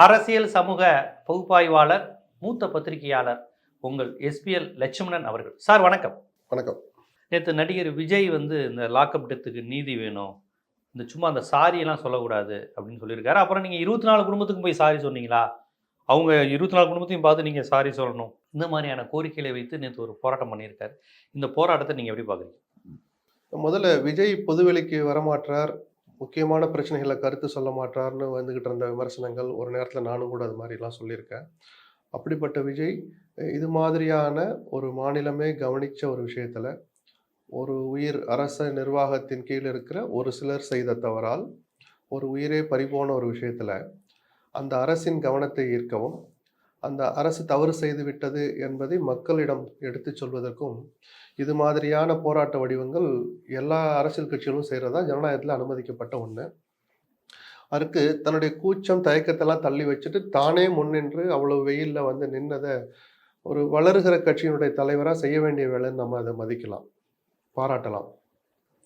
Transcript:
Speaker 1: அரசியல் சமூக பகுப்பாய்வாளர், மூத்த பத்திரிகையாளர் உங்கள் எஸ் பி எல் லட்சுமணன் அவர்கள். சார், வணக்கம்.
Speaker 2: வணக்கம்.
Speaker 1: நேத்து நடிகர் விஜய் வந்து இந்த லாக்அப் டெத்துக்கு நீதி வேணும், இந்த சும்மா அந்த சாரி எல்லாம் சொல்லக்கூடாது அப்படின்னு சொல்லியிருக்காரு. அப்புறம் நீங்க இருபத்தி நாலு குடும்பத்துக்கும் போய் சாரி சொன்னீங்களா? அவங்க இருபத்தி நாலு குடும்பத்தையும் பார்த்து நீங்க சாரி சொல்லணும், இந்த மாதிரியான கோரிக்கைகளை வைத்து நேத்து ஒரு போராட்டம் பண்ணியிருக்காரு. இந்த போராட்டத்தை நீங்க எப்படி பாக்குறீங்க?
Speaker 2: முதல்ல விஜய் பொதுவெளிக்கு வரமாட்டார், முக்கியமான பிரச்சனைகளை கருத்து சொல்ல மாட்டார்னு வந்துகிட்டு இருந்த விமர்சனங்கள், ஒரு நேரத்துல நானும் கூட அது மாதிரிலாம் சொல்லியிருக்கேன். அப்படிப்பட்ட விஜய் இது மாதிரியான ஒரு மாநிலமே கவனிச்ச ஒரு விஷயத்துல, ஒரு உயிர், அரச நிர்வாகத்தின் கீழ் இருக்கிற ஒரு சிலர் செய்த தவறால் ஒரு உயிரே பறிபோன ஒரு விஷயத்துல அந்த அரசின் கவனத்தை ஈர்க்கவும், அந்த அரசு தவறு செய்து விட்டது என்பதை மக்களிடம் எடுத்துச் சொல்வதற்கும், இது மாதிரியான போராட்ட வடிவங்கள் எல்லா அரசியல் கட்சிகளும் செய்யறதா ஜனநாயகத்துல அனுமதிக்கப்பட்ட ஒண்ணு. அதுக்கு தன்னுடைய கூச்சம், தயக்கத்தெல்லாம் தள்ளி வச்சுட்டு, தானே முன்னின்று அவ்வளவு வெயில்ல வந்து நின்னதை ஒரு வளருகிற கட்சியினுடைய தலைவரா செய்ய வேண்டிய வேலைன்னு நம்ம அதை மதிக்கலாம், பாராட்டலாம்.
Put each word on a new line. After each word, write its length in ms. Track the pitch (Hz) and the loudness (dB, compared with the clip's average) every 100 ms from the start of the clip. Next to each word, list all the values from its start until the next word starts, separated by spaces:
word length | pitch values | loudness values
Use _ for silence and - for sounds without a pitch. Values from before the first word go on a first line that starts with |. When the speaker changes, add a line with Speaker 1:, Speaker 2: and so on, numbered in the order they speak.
Speaker 1:
அரசியல் 440 | 185 220 220 220 214 185 | 12 12 6 2 4 2
சமூக 260 | 180 180 180 143 139 - - | 2 6 6 6 2 -8 -4
பகுப்பாய்வாளர், 760 | 175 185 180 170 156 151 190 - - _ - | -4 6 6 8 8 8 6 0 -16 _ -10
மூத்த 240 | 196 240 165 | -6 -4 -2
பத்திரிகையாளர் 680 | 156 151 151 139 131 123 120 - _ _ _ | -2 -6 -8 -2 0 0 -2 -8 _ _ _
உங்கள் 260 | 131 135 123 - 143 | -8 -4 -6 -4 -6
எஸ் 120 | 147 | -6
பி 100 | 196 180 | -2 -2
எல் 100 | 151 127 | -4 -6
லட்சுமணன் 460 | 135 - 185 170 120 | -6 -4 -4 -4 -4
அவர்கள். 240 | 113 104 - - | -8 -10 -6 6
சார், 180 | 214 180 | 8 8
வணக்கம். 300 | 185 - - _ _ - | 6 -2 -8 _ _ -6
Speaker 2:
வணக்கம். 280 | - - - - _ _ _ - | -4 -4 -8 -12 _ _ _ -2
Speaker 1:
நேத்து 220 | 170 170 156 | 0 2 0
நடிகர் 300 | 160 185 165 143 | 2 0 -2 -4
விஜய் 280 | 160 202 190 156 | 2 2 4 2
வந்து 220 | 147 156 131 | 0 -2 -2
இந்த 180 | 120 117 123 | -2 0 4
லாக்அப் 320 | 143 151 123 | 4 2 -4
டெத்துக்கு 340 | 127 123 120 117 | -8 -8 -10 -8
நீதி 240 | 139 135 117 | -8 -6 -6
வேணும், 320 | 110 101 98 98 _ _ _ _ _ 123 | -6 -8 -10 -12 _ _ _ _ _ -14
இந்த 100 | 120 | -12
சும்மா 160 | 156 170 | -2 0
அந்த 100 | 139 - | 0 2
சாரி 280 | 143 170 175 156 | 6 6 4 0
எல்லாம் 180 | 151 | -2
சொல்லக்கூடாது 540 | 127 127 117 107 104 104 - - | -2 -2 0 -2 -2 -8 -10 -14
அப்படின்னு 260 | 104 117 110 | -14 -12 -10
சொல்லியிருக்காரு. 360 | 113 113 185 | -4 2 4
அப்புறம் 220 | 185 190 185 | 4 2 -2
நீங்க 120 | 175 170 | -4 -2
இருபத்தி 260 | 226 220 | 0 4
நாலு 160 | 214 190 | 4 4
குடும்பத்துக்கும் 400 | 202 202 185 180 | 0 -2 -2 -2
போய் 120 | 160 | 4
சாரி 200 | 156 151 143 | 4 4 -2
சொன்னீங்களா? 360 | 127 120 117 110 - _ _ _ _ - | -6 0 2 0 -4 _ _ _ _ 4
அவங்க 340 | 143 165 151 139 143 | 4 6 4 4 2
இருபத்தி 220 | 180 185 | 2 4
நாலு 120 | 170 | 4
குடும்பத்தையும் 320 | 175 180 180 156 | 4 -4 2 4
பார்த்து 200 | 156 151 | 4 2
நீங்க 160 | 143 127 | -2 0
சாரி 200 | 139 139 127 | 2 2 -2
சொல்லணும், 300 | 127 117 113 _ _ 147 | -4 -6 -10 _ _ -6
இந்த 100 | 165 156 | -2 -2
மாதிரியான 340 | 147 127 117 151 | -4 -6 -6 -4
கோரிக்கைகளை 380 | 156 156 139 123 | -6 -6 -6 -6
வைத்து 240 | 120 156 131 | -8 -10 -10
நேத்து 200 | 120 113 | -10 -12
ஒரு 60 | 107 | -4
போராட்டம் 320 | 131 131 120 | -2 -2 -4
பண்ணியிருக்காரு. 420 | 107 107 - 107 - _ _ _ 143 | -8 -12 -14 -14 -14 _ _ _ -6
இந்த 120 | 135 151 | -4 2
போராட்டத்தை 420 | 175 156 143 135 | 2 2 0 -6
நீங்க 140 | 113 | -6
எப்படி 160 | 110 107 | -6 -6
பாக்குறீங்க? 260 | 92 90 _ _ _ - 73 _ _ _ _ - | -6 -8 _ _ _ -20 -20 _ _ _ _ -14
Speaker 2:
முதல்ல 440 | 160 156 196 190 147 143 | -4 0 2 4 4 4
விஜய் 300 | 156 208 196 180 | 2 2 2 0
பொதுவெளிக்கு 460 | 160 180 175 160 156 147 | 4 6 4 0 0 0
வரமாட்டார், 640 | 143 151 147 147 143 151 - - _ _ - | 0 0 -2 0 -2 -2 -6 -14 _ _ -16
முக்கியமான 420 | 127 160 156 160 160 | -10 -2 2 2 2
பிரச்சனைகளை 420 | 151 143 151 139 135 | 0 -4 -2 -2 0
கருத்து 260 | 135 143 147 | -2 -2 -6
சொல்ல 160 | 143 131 131 | -4 -4 -4
மாட்டார்னு 480 | 127 131 131 131 135 131 | -6 -4 -6 -4 -6 -6
வந்துகிட்டு 340 | 127 127 123 | -6 -6 -6
இருந்த 160 | 120 123 | -4 -4
விமர்சனங்கள், 560 | 120 123 - 123 120 123 113 | -4 -6 -6 -8 -6 -6 -6
ஒரு 100 | 123 | -6
நேரத்துல 280 | 123 127 131 117 | -4 -6 -6 -4
நானும் 240 | 127 123 | -4 -6
கூட 100 | 120 117 | -6 -8
அது 100 | 110 | -8
மாதிரிலாம் 360 | 113 110 117 117 | -12 -10 -12 -12
சொல்லியிருக்கேன். 480 | 113 110 - 117 160 _ _ _ _ _ _ - | -12 -12 -12 -16 -16 _ _ _ _ _ _ -10
அப்படிப்பட்ட 440 | 156 151 147 147 139 | -6 -4 -2 -2 -4
விஜய் 280 | 139 160 - - - _ - 156 156 | -4 -4 -4 -10 -20 _ -10 -6 -4
இது 120 | 160 160 | -2 2
மாதிரியான 680 | 160 160 160 160 147 147 196 - - 135 | 2 2 2 2 2 0 -2 -6 -8 -6
ஒரு 140 | 135 131 | -6 -4
மாநிலமே 500 | 135 147 143 143 156 151 | -2 -2 -2 -2 -2 -2
கவனிச்ச 380 | 131 135 139 - 143 | -2 -2 -4 -4 -4
ஒரு 100 | 123 120 | -4 -6
விஷயத்துல, 440 | - 120 120 123 - _ _ _ _ _ _ _ | -8 -8 -8 -8 -10 _ _ _ _ _ _ _
ஒரு 260 | 123 131 135 131 139 | -10 -6 -6 -4 -4
உயிர், 240 | 147 139 - 120 | -2 -4 -2 -2
அரச 320 | 143 - 147 135 | -2 -2 -4 -4
நிர்வாகத்தின் 680 | 135 139 139 135 135 127 120 | -2 0 2 0 -4 -10 -6
கீழ் 180 | 135 135 | -6 -4
இருக்கிற 340 | 123 - 170 240 120 | -6 -8 -8 -6 -4
ஒரு 120 | 127 123 | -4 -4
சிலர் 280 | 139 139 - | -6 -6 -4
செய்த 260 | 127 123 117 120 | -4 -2 -2 -2
தவறால் 360 | 110 110 143 240 - _ _ _ _ - | -4 -4 -4 -6 -14 _ _ _ _ -12
ஒரு 160 | 135 135 139 | -8 -6 -4
உயிரே 260 | 147 156 156 | -2 -2 0
பறிபோன 420 | 135 139 143 139 131 | -2 0 -2 0 0
ஒரு 100 | 120 | -2
விஷயத்துல 440 | 117 120 120 107 95 - - _ _ _ _ _ - | -4 -6 -6 -6 -6 -10 -18 _ _ _ _ _ -10
அந்த 180 | 139 131 135 | -4 -2 0
அரசின் 360 | 165 165 160 135 | 0 0 -2 0
கவனத்தை 400 | 135 143 143 127 120 | 0 -2 -2 -2 -2
ஈர்க்கவும், 420 | 120 107 127 - - _ _ _ _ - | -2 -4 -4 -8 -18 _ _ _ _ -12
அந்த 200 | 139 139 131 - | -8 -2 -2 0
அரசு 220 | 160 160 160 | 0 -2 0
தவறு 220 | 143 156 156 | 2 2 0
செய்து 200 | 151 147 143 | -2 -2 -6
விட்டது 340 | 139 139 147 147 - 135 | -6 -6 -4 -4 -4 -6
என்பதை 320 | 135 135 180 139 | -6 -4 -2 -2
மக்களிடம் 500 | 127 - 160 143 131 - - 131 | -4 0 0 0 -2 -6 -12 -10
எடுத்துச் 320 | 120 - - | -8 -10 -10
சொல்வதற்கும், 540 | 131 127 123 120 143 113 - _ _ - - - | -8 -6 -8 -8 -10 -10 -16 _ _ -20 -18 -8
இது 100 | 139 151 | -2 2
மாதிரியான 500 | 147 151 147 151 165 160 151 | 2 2 2 2 2 2 2
போராட்ட 300 | 151 147 139 | 2 2 0
வடிவங்கள் 460 | 127 131 131 165 165 123 120 - - 131 | -2 -2 -2 -2 0 0 -4 -10 -10 -6
எல்லா 200 | 143 160 156 147 | 0 2 2 2
அரசியல் 300 | 147 151 151 | 0 -2 -6
கட்சிகளும் 360 | 147 139 139 147 | -4 -4 -4 -4
செய்யறதா 320 | 127 127 151 170 | -4 -2 -2 0
ஜனநாயகத்துல 480 | 139 151 139 147 131 | 0 0 -2 -2 -4
அனுமதிக்கப்பட்ட 600 | 131 131 123 120 117 127 110 | -4 -6 -8 -10 -8 -8 -8
ஒண்ணு. 180 | 110 147 - _ _ _ _ _ _ _ - - - - 147 | -10 -14 -16 _ _ _ _ _ _ _ -20 -20 -20 -6 -4
அதுக்கு 280 | 156 165 147 151 156 | 0 2 2 2 0
தன்னுடைய 260 | 156 151 151 | 2 0 0
கூச்சம், 420 | 190 196 190 185 170 | 0 0 2 2 4
தயக்கத்தெல்லாம் 560 | 151 160 160 156 160 151 | 4 2 2 2 2 0
தள்ளி 200 | 139 143 | 0 -2
வச்சுட்டு, 300 | 139 - 190 185 139 | -2 -2 -4 0 2
தானே 280 | 143 170 185 165 | 4 6 4 4
முன்னின்று 480 | 151 156 143 151 180 143 | 0 0 -2 -4 -2 0
அவ்வளவு 280 | 139 143 139 | 2 2 0
வெயில்ல 320 | 143 156 147 135 | -2 -2 -2 -2
வந்து 180 | 131 139 131 | -2 -4 -4
நின்னதை 400 | 147 139 143 127 104 - _ _ _ _ - | -6 -6 -4 -4 -6 -18 _ _ _ _ -6
ஒரு 180 | 147 147 151 | -2 2 4
வளருகிற 420 | 170 196 185 170 165 | 6 6 6 4 4
கட்சியினுடைய 440 | 147 160 151 143 - | 2 0 0 0 0
தலைவரா 340 | 139 143 151 165 | 0 2 0 0
செய்ய 160 | 143 151 151 | 0 2 2
வேண்டிய 220 | 143 131 | 0 0
வேலைன்னு 280 | 123 127 131 | 0 -2 -4
நம்ம 160 | 120 123 | -4 -4
அதை 120 | 117 117 | -4 -6
மதிக்கலாம், 440 | 110 117 113 101 - _ _ _ _ _ _ - | -6 -6 -8 -12 -14 _ _ _ _ _ _ -4
பாராட்டலாம். 520 | 135 127 120 104 - - _ _ _ _ _ _ | -2 -2 -4 -6 -8 -18 _ _ _ _ _ _